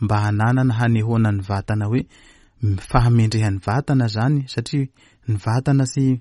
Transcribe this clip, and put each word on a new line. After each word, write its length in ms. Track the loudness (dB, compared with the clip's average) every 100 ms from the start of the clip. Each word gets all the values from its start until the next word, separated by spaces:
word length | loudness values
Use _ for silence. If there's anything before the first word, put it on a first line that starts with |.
mba 200 | -2 0 0
hananana 480 | 0 2 2 2 2
hanehoana 520 | 2 0 0 2 2
ny 100 | 0 -2
vatana 400 | -4 -2 -4 -2
hoe 140 | -2 -4 -14 -20 _ _ _
m-, 140 | -2 -2
fahamendrehan'ny 840 | 0 2 4 4 2 0 -2 -2
vatana 440 | -2 -2 0 0 0
zany, 360 | 0 0 0 -4
satria 400 | -8 -4 -4 -4 _ _ _ -6
ny 100 | -4
vatana 420 | -2 -2 2 2 2
sy 340 | 0 0 0